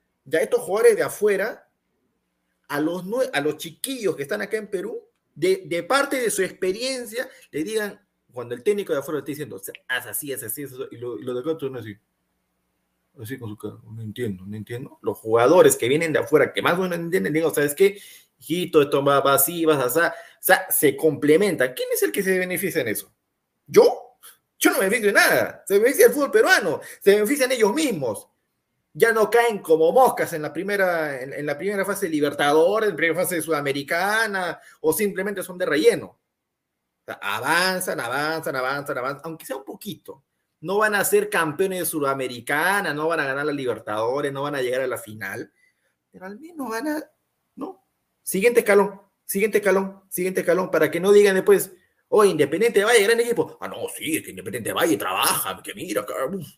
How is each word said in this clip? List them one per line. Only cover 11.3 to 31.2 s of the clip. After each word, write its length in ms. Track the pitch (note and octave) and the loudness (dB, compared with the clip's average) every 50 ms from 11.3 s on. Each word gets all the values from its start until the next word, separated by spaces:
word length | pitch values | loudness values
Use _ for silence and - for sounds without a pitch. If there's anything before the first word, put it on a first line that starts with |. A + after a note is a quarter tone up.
| B2 | -6
de 60 | B2 | -6
acá 180 | B2+ D#3+ D#3+ | -4 -6 -6
tú 140 | D#3 C#3 C3 | -4 -6 -8
no 80 | C3 B2 | -8 -10
así. 180 | G#2+ G#2+ G2+ - _ _ _ _ _ _ _ _ _ _ _ _ _ _ _ _ _ _ _ _ _ _ _ D3 | -12 -14 -16 -18 _ _ _ _ _ _ _ _ _ _ _ _ _ _ _ _ _ _ _ _ _ _ _ -16
Así 200 | A2+ G#2+ C3+ - | -14 -12 -12 -12
con 100 | A#2+ G#2 | -12 -12
su 80 | G#2+ | -12
cara, 200 | - - G#2 A2 A2 - | -12 -12 -14 -14 -16 -18
"No 160 | A2+ A2 A2 A2+ | -18 -16 -14 -14
entiendo, 420 | G#2+ G2+ B2 A#2+ G#2+ F#2+ F2+ F#2 | -12 -8 -8 -6 -6 -8 -8 -12
no 100 | G2+ G#2+ | -12 -12
entiendo". 440 | G#2+ G2+ - A#2+ B2 C#3+ - - - | -12 -10 -10 -12 -12 -12 -14 -18 -10
Los 160 | - - - | -8 -8 -8
jugadores 580 | - - A2 - - - C3+ E3+ F3+ D#3 C#3 C3+ | -6 -2 2 4 6 6 8 8 8 8 8 6
que 120 | - A#2 | 2 0
vienen 260 | A#2 C#3 D#3+ E3+ D#3+ C#3+ | 0 0 0 0 0 0
de 60 | A2 | 0
afuera, 340 | - - D3+ D3 B2+ - - | 2 2 4 4 4 2 0
que 80 | - | 0
más 160 | - C#3+ F3 | 0 0 2
o 60 | F3+ F#3+ | 0 0
menos 160 | F3+ F3 E3+ | -2 -4 -6
entienden, 340 | E3+ E3+ E3+ F#3+ F#3+ - D3 | -4 -4 -2 -2 -2 0 0
digo, 180 | D#3 E3 D#3 | 0 0 0
"¿Sabes 220 | - D#3 D3 D3 D3 | 0 0 0 0 2
qué? 240 | - G3 G3+ G3+ G3+ - - - - _ _ _ | 4 4 4 2 0 -12 -20 -20 -20 _ _ _
Hijito, 460 | _ - - E3 F3+ F3 F3 E3+ D#3 C#3+ | _ -8 -6 -4 -4 -2 2 4 4 4
esto 200 | C#3+ D3 C#3 C#3 | 4 2 0 2
va, 180 | C#3 C#3+ C#3 | 2 2 4
va 120 | - C#3 C#3 | 4 4 2
así, 320 | C3 - - F3 E3+ E3 | 2 2 0 -2 0 2
vas 140 | D#3 D#3 C#3 | 2 2 2
así". 200 | B2 B2 B2 D#3+ | 2 0 2 2
O 440 | E3+ E3 - - - - _ _ - | 0 0 -2 -6 -14 -20 _ _ 0
sea, 260 | - F#3 - - - | 2 2 2 2 -2
se 260 | - - D#3 C#3 - | -2 2 2 2 2
complementa. 800 | - D#3 D#3 C#3+ - D3 C#3+ D3+ E3 G#3 G3+ D#3+ - B2+ C3+ - | 2 0 0 0 2 2 4 4 4 4 2 0 0 -2 -2 -4
¿Quién 160 | - B4+ B4 | -6 -6 -4
es 120 | B4+ G#4 G#4 | -2 -2 -2
el 80 | D#4+ | -2
que 100 | - G#3 | -2 -2
se 160 | F3+ F#3+ F#3+ | -2 -2 -2
beneficia 440 | F#3 F#3 F3+ F3+ F3 G3+ E3+ - D#3+ | -2 -2 -4 -4 -4 -4 -4 -2 -4
en 80 | B2+ A2+ | -4 -4
eso? 220 | F#3+ - - _ _ _ _ _ _ _ _ _ _ _ _ | -4 -8 -10 _ _ _ _ _ _ _ _ _ _ _ _
¿Yo? 380 | - C#3 G3+ B3 - - - - - _ _ - - - _ _ _ _ - | 4 6 6 6 6 4 -2 -10 -18 _ _ -20 -20 -20 _ _ _ _ -2
Yo 120 | - F4 | 0 0
no 60 | F4+ | 2
me 80 | C#4+ G3 | 2 2
beneficio 220 | F#3+ A3+ A#3+ G#3 | 2 2 2 2
de 60 | G3+ G#3 | 4 4
nada. 500 | D#4 F4+ C#4+ E3+ B2+ G#2 F2 - - - | 4 6 6 4 2 2 0 -4 -8 -2
Se 120 | - F#3+ G3+ | 0 2 4
beneficia 280 | A3 B3+ C#4 D4+ B3 | 4 4 6 6 6
el 40 | A#3 | 6
fútbol 200 | - D4 C#4 A3+ | 6 2 0 2
peruano. 500 | - G#3+ B3 E4+ F#4 D#4+ A3 E3+ C3+ - - - - - | 4 4 4 6 4 4 2 0 -4 -4 -6 -12 -16 0
Se 160 | - G3 G3+ | 4 4 4
benefician 360 | G#3+ G#3+ G#3+ D4 C#4+ B3+ B3 | 4 4 0 0 0 0 0
ellos 220 | C4 A#3 G#3+ G3 A#3 | 2 2 2 2 2
mismos. 540 | D#4 D#4+ C4 G#3 D3+ C3 A2+ G2+ - - _ _ _ _ _ _ _ _ _ _ _ _ _ | 0 -2 -2 -2 -2 -4 -6 -6 -8 -12 _ _ _ _ _ _ _ _ _ _ _ _ _
Ya 220 | - D3 G3+ A#3 A3 | -2 0 2 2 4
no 160 | A3+ G#3+ G#3 | 4 2 4
caen 300 | A3+ A#3 A#3 A#3 G#3+ G3 | 4 4 4 4 0 -2
como 320 | - - D#3+ D#3 D#3+ E3 | 2 4 6 8 8 8
moscas 420 | F#3+ B3 C4 A#3 - - D#3+ - E3+ | 8 6 6 6 4 2 -2 -4 -4
en 80 | D3+ | -6
la 100 | D3+ C#3+ | -6 -6
primera, 680 | - D#3+ F#3 G3 G3+ G3 F#3+ F3+ E3+ E3 D#3 D3+ C#3 B2+ | -6 -6 -4 -2 0 0 2 2 0 0 -2 -4 -6 -8